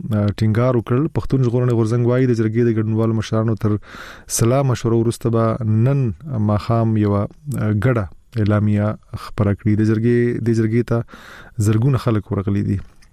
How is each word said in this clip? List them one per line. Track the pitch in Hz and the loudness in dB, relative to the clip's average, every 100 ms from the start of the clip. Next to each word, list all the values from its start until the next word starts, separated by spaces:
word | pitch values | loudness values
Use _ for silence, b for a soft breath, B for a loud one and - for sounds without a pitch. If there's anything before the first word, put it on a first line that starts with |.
| - 107 104 - | -4 0 0 0
ټینګار | 110 110 127 123 | 0 2 2 0
وکړل. | - 123 156 | 0 -2 -2
پښتون | 139 - 143 | -4 -2 0
ژغورنې | 123 123 123 | 2 0 2
غورځنګ | 117 113 120 120 | 2 0 0 2
وایي، | 123 131 | 2 2
د | |
جرګې | 113 110 113 120 | 2 0 2 2
د | 110 | 0
ګډونوالو | 110 110 113 | 0 0 0
مشرانو | 110 - 110 110 107 | 0 -2 -2 0 0
تر | 107 104 B B B B - | -2 -2 B B B B -10
سلا | - 117 135 | -2 2 2
مشورو | 135 117 120 117 | 0 0 0 2
وروسته | 113 - 117 | 0 -2 -2
به | 113 113 117 | 0 0 0
نن | 110 107 120 139 123 - 156 117 107 | 0 2 2 2 -2 -4 -8 -2 0
ماښام | 104 - 117 113 107 | 0 0 0 2 2
یوه، | 104 101 | 2 2
ا، | 101 - 147 117 107 | -2 -6 -8 -4 -2
ګډه | 107 127 117 92 - - 113 | 0 2 0 -4 -10 -10 -2
اعلامیه | 101 104 104 104 104 - - - | 0 2 2 2 0 -4 -10 -16
خپره | - - 101 | -8 -2 0
کړي. | 98 110 104 | 0 0 2
د | 110 | 2
جرګې، | 110 120 120 120 120 117 | 2 2 2 2 0 0
د | 113 | 0
جرګې | 110 117 | 2 0
ته | 117 117 - B B B B - | 0 -2 -4 B B B B -2
زرګونه | 104 110 131 127 | 0 2 2 0
خلک | 127 107 - | 0 -2 -2
ورغلي | 101 98 101 | -4 -2 -2
دي. | 101 101 - - - | -2 -4 -6 -18 -6